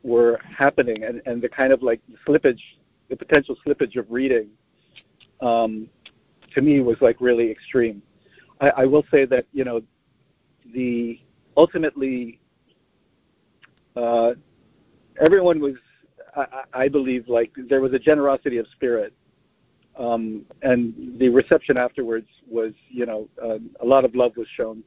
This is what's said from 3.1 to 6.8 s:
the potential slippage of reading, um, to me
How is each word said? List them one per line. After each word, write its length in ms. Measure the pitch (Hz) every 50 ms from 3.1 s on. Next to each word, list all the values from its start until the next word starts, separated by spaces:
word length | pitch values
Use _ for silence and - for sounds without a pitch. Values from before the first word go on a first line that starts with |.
the 60 | 127
potential 400 | - - - 160 143 135 - 135 _ _
slippage 300 | 147 143 _ 143 110 104
of 100 | 123 107 104
reading, 380 | 117 127 135 135 127 113 107 104 107 _ _ _ _ _ _ _ _ - _ _ _ _ _ _ _ _
um, 480 | 131 120 117 117 117 113 110 107 110 127 _ _ _ - _ _ _ _ _ _ - _
to 100 | - 131
me 180 | 131 151 147 139